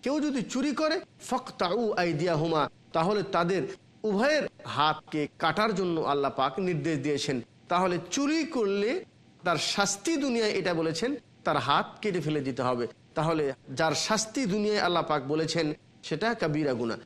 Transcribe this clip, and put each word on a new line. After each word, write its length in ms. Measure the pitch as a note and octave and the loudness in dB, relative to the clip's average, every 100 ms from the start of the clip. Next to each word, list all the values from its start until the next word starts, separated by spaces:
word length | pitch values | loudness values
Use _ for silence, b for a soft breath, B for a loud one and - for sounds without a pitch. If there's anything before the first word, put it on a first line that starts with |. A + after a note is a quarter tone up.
কেউ 180 | A#3+ D4+ | 0 0
যদি 220 | D4 C4+ | 0 -2
চুরি 300 | F#3+ B3+ C#4+ | -4 -2 -2
করে, 280 | C#4 D#4 E4 - - | 0 0 -2 -6 -18
ফাকতাউ 720 | - B3+ - - F3+ G3+ A3+ | -4 -4 -4 -4 0 0 0
আইদিয়াহুমা, 760 | F#3+ F3 D#3 F3 D#3 E3 D#3+ C3+ - - | 0 0 0 0 2 2 2 0 -2 -4
তাহলে 300 | E3+ E3 G#3+ | 0 2 0
তাদের 400 | F3 E3+ F3 F#3 - - - - | 0 2 2 0 -2 -8 -18 -6
উভয়ের 400 | G#3+ G3 C4 D4+ F#3+ _ | -2 2 4 2 0 _
হাতকে 640 | - - D3+ D3+ - D#3 D3 _ | -8 2 2 2 -4 -4 -4 _
কাটার 360 | E3 D#3+ A3 | 0 2 2
জন্য 260 | F#3+ F#3 D#3+ | 2 0 0
আল্লাহ 300 | C3+ C#3+ C#3 C3 | 0 2 0 2
পাক 220 | C3+ D3+ | 0 0
নির্দেশ 400 | F#3 E3 D3 D#3 | -2 0 0 -2
দিয়েছেন। 420 | C#3 C#3+ - B2+ - - - | 0 -2 0 -4 -6 -20 -2
তাহলে 300 | F3 F#3 F3 F3 | 2 2 0 -4
চুরি 340 | - C#4 D#4+ | -2 0 0
করলে 600 | D4+ B3+ G3+ G3+ G#3 E4+ - _ - - | 0 0 0 0 0 -2 -6 _ -20 -6
তার 120 | F3+ D#3+ | -2 0
শাস্তি 600 | - - G3 - - E4 | 0 0 0 0 -2 0
দুনিয়ায়, 360 | C#4 A#3 A3 | 0 0 0
এটা 220 | F#3+ F#3 | 0 0
বলেছেন, 420 | E3+ E3 D#3+ A#3 D4 _ - | 0 0 0 -2 -4 _ -6
তার 120 | - D3 | -2 0
হাত 420 | A#2+ D3 A3 - | 2 2 2 -4
কেটে 180 | G#3+ F3+ | -4 -2
ফেলে 200 | D#3 D3+ | -2 -2
দিতে 220 | C3 B2+ | -2 -2
হবে। 240 | B2 B2 A#2 - - | -2 0 -2 -6 -10
তাহলে 380 | - D#3 D#3+ C#3+ C3 - | -2 0 0 0 -4 -10
যার 180 | C3+ E3 | 0 0
শাস্তি 540 | C#3+ - G#3+ - C#4+ B3 | 0 0 -2 -2 -2 -2
দুনিয়ায় 340 | G#3 G#3 G#3 | 0 0 2
আল্লাহ 220 | F3 F3 | 2 0
পাক 200 | D#3 D3+ C3 | 0 -2 0
বলেছেন 460 | D#3 D#3+ E3+ D#3 D3+ - - | -2 0 0 -2 -4 -12 -20
সেটা 320 | - - A3 | -8 -2 -2
কাবীরা 380 | A#3 E3+ D3+ D3 | 0 -2 0 0
গুনাহ। 260 | A#2+ A#2+ G2+ | 0 -2 -4